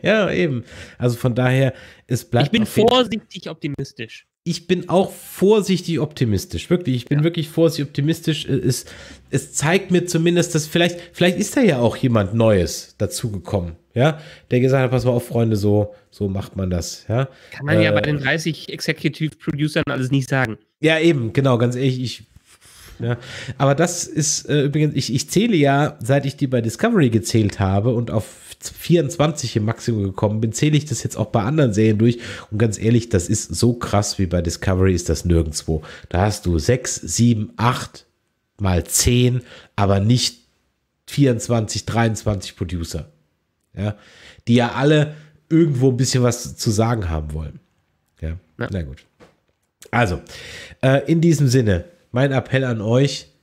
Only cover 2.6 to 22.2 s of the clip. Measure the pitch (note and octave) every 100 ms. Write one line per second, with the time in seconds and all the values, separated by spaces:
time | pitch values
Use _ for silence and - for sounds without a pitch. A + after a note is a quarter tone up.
2.6 | G#3+ - A3+ B3 A#3 G#3 _ F#3+ - -
3.6 | D3+ C#3 C#3 - A2+ - _ _ E3+ E3+
4.6 | - F3+ - E3+ F#3+ - - - F#3+ A3
5.6 | F#3 F3+ - D#3+ C#3 - A#2+ F#2+ - E2+
6.6 | - F3 F3+ B2 - D3 D#3+ E3+ D3+ -
7.6 | D#3+ D3+ C#3+ - C#3+ D#3+ - D3+ - C#3
8.6 | D3+ B2+ - - - - _ G#2 - -
9.6 | D3 F#3+ F#3+ F3 F3 D#3+ E3+ F3 E3+ D#3+
10.6 | D3+ E3+ F3 F3 - - F3 F3+ G#3 -
11.6 | A#3 C3 A#2 - C3 A2+ F#2+ A2+ A2+ G2+
12.6 | D#2+ - - _ G#2 - A#2+ G2+ - G#2
13.6 | E2+ E2 _ A#2 C#3+ D#3 - - _ B2
14.6 | B2+ C3+ B2+ B2+ A#2+ A#2+ - A#2 A2+ G#2+
15.6 | G#2 G#2 G#2 - _ - G2+ F#2+ G2 -
16.6 | F#2 F2 E2+ - - A2+ C3+ - - -
17.6 | C#3+ D#3+ D#3+ D#3 C#3 D3 C3+ D#3+ D#3+ D3
18.6 | - - - D3+ D#3+ - D#3 - - C#3+
19.6 | D3+ D#3+ D3 C3 B2+ C#3 B2+ C#3 B2 G#2
20.6 | _ _ D3+ D#3+ E3 D3 A2+ C#3 C3+ A#2+
21.6 | A#2+ B2 C3+ B2+ B2 -